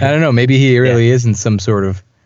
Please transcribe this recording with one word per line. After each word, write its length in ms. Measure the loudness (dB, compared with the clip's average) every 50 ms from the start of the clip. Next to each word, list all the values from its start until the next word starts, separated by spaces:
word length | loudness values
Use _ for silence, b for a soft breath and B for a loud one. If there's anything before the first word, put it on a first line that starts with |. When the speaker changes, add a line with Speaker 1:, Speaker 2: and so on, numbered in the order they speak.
| -2 0
Speaker 1:
don't 100 | 0 0
know. 120 | 0 0 0
Maybe 240 | 0 0 2 2 2
he 200 | 2 2 2 2
really 300 | 2 2 2 2 2 2
Speaker 2:
Yeah. 60 | 0
Speaker 1:
is 120 | 0 0
in 80 | -2 -4
some 240 | -2 -2 -4 -4 -2
sort 260 | -2 -2 -2 -2 -2
of 180 | -4 -6 -8 _ _ _ _ _